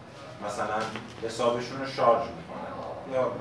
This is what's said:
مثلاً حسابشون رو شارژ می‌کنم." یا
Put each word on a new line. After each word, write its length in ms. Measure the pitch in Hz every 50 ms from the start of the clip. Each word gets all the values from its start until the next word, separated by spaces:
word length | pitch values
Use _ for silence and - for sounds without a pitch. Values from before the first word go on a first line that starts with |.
| - - - - - - - - -
مثلاً 340 | - - - 104 104 107 110 113 120 - 117 - - - - 110
حسابشون 560 | 113 117 - 127 120 120 120 117 - - -
رو 80 | - -
شارژ 400 | - - 127 117 117 - - -
می‌کنم." 880 | - - - - - - - - - - - - - - - 135 131
یا 200 | 131 127 117 - -